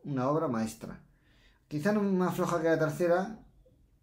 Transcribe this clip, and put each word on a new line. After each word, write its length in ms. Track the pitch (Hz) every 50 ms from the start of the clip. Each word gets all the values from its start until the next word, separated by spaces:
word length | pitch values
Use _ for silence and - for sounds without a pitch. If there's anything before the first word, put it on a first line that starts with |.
| -
una 240 | 147 139 127 127 135
obra 180 | 147 160 160
maestra. 540 | 147 120 113 113 110 - - - 92 92 - - - _ _ _ _ _ _ - - _ _ _
Quizá 260 | - 151 151 147 202 214
no 100 | 214 202
más 340 | 202 190 180 180 175 175
floja 260 | 175 180 147 170 165 160
que 60 | 165
la 100 | 160 147
tercera 640 | 156 147 147 - 175 170 170 180 190 220 - - - - - - - _ _ _ _ _ _ _